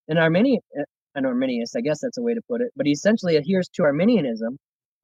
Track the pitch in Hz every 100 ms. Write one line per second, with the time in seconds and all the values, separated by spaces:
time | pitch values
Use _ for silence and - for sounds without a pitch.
0 | - 165 165 175 269 233 _ 147 147 _
1 | _ - 131 123 131 120 117 123 135 151
2 | 123 - 120 117 - 117 123 139 143 147
3 | 202 226 175 156 143 190 180 - 156 143
4 | 202 226 135 113 113 135 _ _ _ _